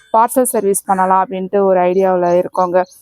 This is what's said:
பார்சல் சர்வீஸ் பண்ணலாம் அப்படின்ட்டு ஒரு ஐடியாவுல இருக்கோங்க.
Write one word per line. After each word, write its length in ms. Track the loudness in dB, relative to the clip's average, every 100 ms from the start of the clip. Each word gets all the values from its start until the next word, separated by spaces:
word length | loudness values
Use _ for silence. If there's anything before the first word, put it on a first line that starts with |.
| _ 0
பார்சல் 340 | 0 0 -2
சர்வீஸ் 320 | -2 -2 -2 -2
பண்ணலாம் 400 | 0 2 0 0
அப்படின்ட்டு 340 | -6 -4 0
ஒரு 200 | 2 2
ஐடியாவுல 640 | 2 0 0 0 0 0
இருக்கோங்க. 380 | -2 -2 0 0 -2 -8